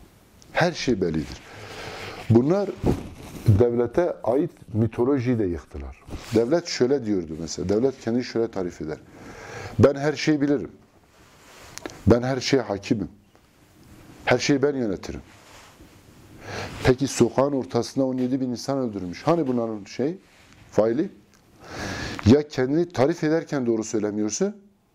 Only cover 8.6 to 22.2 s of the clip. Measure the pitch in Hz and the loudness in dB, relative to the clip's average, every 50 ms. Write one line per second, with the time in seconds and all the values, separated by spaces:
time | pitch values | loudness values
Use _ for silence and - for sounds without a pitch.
8.6 | 92 87 85 - 82 78 76 - - - - - - - - - - - - - | -6 -6 -6 -8 -8 -8 -10 -10 -14 -18 -20 -20 -18 -18 -18 -18 -16 -16 -14 -14
9.6 | - - - - 107 135 143 139 139 151 147 - - 160 156 147 139 147 147 123 | -14 -6 2 4 4 4 4 2 -2 -2 -2 -2 0 0 0 2 2 2 0 0
10.6 | 87 - - - _ _ _ _ _ _ _ - - - _ - - - - - | -2 -6 -12 -18 _ _ _ _ _ _ _ -20 -20 -20 _ -20 -20 -20 -20 -20
11.6 | - - - - - - - - - 98 117 120 120 127 135 127 123 - - 135 | -20 -20 -16 -14 -14 -14 -14 -2 2 4 4 4 2 0 -2 -4 0 2 2 2
12.6 | 113 98 101 98 - - 131 107 92 - - - _ _ _ _ _ _ _ _ | 2 0 -4 -4 -2 -2 -2 -2 -4 -8 -10 -16 _ _ _ _ _ _ _ _
13.6 | _ _ _ - - - - - - - - - - - 123 123 - - 143 135 | _ _ _ -20 -20 -20 -20 -20 -20 -20 -20 -6 0 0 2 2 4 2 2 4
14.6 | 123 147 143 135 120 107 92 82 - - - 65 - - - - - - - - | 2 2 0 0 -2 -2 -2 -4 -6 -10 -12 -12 -14 -16 -20 -20 -20 -20 -20 -20
15.6 | - - - - - - - - - - - - - - - - - - - - | -20 -20 -20 -20 -20 -20 -20 -20 -20 -20 -20 -20 -20 -20 -20 -20 -16 -14 -12 -12
16.6 | - - - - - - 127 123 139 127 - - 123 113 - - 131 143 143 135 | -10 -12 -8 0 4 4 4 4 2 0 2 2 2 4 4 2 2 2 2 -2
17.6 | 117 - - 120 113 - - 139 135 131 127 127 127 123 131 135 131 127 123 113 | -2 -2 -2 -2 -2 -2 -2 -2 0 0 0 0 -2 0 0 -2 -2 -2 -4 -4
18.6 | - - 139 139 131 117 104 98 92 90 87 - - 147 165 170 156 131 127 120 | -4 -4 -4 -2 -2 -4 -4 -6 -8 -8 -8 -2 0 2 2 2 2 0 0 0
19.6 | 117 113 110 104 95 - - - 123 151 180 190 - _ _ _ _ - - - | -2 -2 -4 -8 -10 -10 -6 -4 -4 -4 -4 -6 -12 _ _ _ _ -20 -20 -20
20.6 | - - - - 107 113 117 135 185 196 - - _ _ _ _ _ _ _ - | -20 -16 -8 -4 -4 -2 -2 -2 -4 -6 -10 -18 _ _ _ _ _ _ _ -20
21.6 | - - - - - - - - - - - - | -20 -16 -14 -12 -10 -10 -10 -10 -10 -10 -8 0